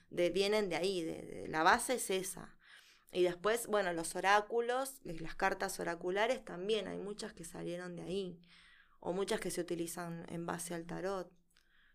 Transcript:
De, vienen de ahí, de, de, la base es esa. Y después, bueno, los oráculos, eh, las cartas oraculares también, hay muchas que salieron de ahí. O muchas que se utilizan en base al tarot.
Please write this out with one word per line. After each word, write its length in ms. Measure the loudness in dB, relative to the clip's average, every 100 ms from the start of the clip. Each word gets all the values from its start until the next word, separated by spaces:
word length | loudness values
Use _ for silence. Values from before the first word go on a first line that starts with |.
| _
De, 200 | 2 2
vienen 400 | 4 4 4 2
de 80 | 2
ahí, 260 | 0 0
de, 180 | -2 -4
de, 240 | -8 -10 -4
la 140 | 4
base 320 | 8 6 4 -2
es 140 | 0
esa. 460 | 0 0 -6 -12 -18 -20 -20 -20 -20 _
Y 120 | 2
después, 440 | 4 4 2 0 2
bueno, 240 | 2 2
los 220 | 0 -2 0
oráculos, 880 | 6 6 6 0 2 0 -2 -6 -10
eh, 120 | -8
las 160 | -8 0
cartas 440 | 0 2 -2 -2
oraculares 640 | -4 -2 -2 2 2 0 -4
también, 420 | -6 -2 0 -2
hay 120 | -6
muchas 340 | -6 -8 -10
que 100 | -10
salieron 520 | -12 -8 -6 -6 -8 -10
de 60 |
ahí. 360 | -6 -4 -4 -8 -18 -20 -20 -20 -20 -8
O 100 | -4
muchas 260 | -2 0 0
que 100 | -2
se 100 | -4
utilizan 640 | -2 -2 -4 -6 -6 -8 -8
en 160 | -6 -4
base 280 | -4 -4
al 120 | -6 -6
tarot. 440 | -4 -2 -4 -6 -14 _ _ _ -20 _